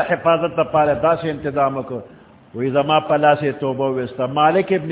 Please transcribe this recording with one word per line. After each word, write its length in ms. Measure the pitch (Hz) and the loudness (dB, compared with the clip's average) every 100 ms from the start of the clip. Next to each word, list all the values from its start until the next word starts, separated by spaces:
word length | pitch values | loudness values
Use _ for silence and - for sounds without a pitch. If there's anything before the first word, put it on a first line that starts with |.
| 156 | 4
حفاظت 500 | 170 165 165 170 165 | 0 2 2 2 -2
لپاره 340 | 156 160 147 | 0 2 2
داسې 320 | 131 160 165 165 | 2 0 0 -2
انتظام 520 | 143 151 139 139 135 | -6 -4 0 0 -2
وکړ. 240 | 123 120 101 - - _ _ 113 | -8 -10 -12 -20 -20 _ _ -6
وی 140 | 131 | 0
زما 300 | 139 143 156 | 0 2 2
په 160 | 151 147 | 2 2
لاس 220 | 151 147 | 4 2
یې 200 | 147 131 | 0 -2
توبه 260 | 135 127 135 | -4 -2 -2
وویسته. 420 | 131 120 - 127 | -2 -6 -6 -4
مالک 440 | 143 151 180 190 | 2 2 2 0
ابن 200 | 185 156 | -2 -2